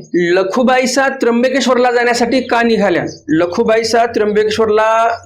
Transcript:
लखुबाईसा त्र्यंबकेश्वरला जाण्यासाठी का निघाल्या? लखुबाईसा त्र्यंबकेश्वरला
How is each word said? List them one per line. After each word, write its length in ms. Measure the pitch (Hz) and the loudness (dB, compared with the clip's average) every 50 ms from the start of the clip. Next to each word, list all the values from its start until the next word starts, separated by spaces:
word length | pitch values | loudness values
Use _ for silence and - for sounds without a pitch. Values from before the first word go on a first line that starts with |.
| - - - | -6 -4 -2
लखुबाईसा 920 | 175 175 170 180 190 190 185 - 254 247 254 254 254 262 247 - 277 269 269 | -2 0 0 0 0 0 -2 -2 0 0 2 2 0 0 0 0 -2 -2 -2
त्र्यंबकेश्वरला 840 | 262 269 233 233 233 240 247 254 262 269 233 240 254 240 254 247 | -2 -2 -2 0 0 0 0 0 -2 -2 0 0 0 2 2 2
जाण्यासाठी 500 | 240 240 240 247 233 233 240 233 269 254 | 0 0 0 0 0 0 0 0 0 -2
का 220 | - - 247 233 | -2 0 0 0
निघाल्या? 420 | 233 233 226 190 202 190 170 147 - - - - - - | 0 2 0 2 0 0 0 -2 -2 -6 -8 -10 -6 -2
लखुबाईसा 800 | 151 160 175 170 - 233 226 220 220 226 226 220 233 233 233 | 0 0 0 0 -2 0 0 2 2 0 0 0 0 0 0
त्र्यंबकेश्वरला 1120 | 233 233 226 214 214 202 214 214 214 214 226 220 208 208 220 220 220 226 226 226 233 233 - - | 0 0 -2 -2 0 0 0 0 0 0 0 0 2 2 2 2 2 2 2 2 0 -2 -4 -4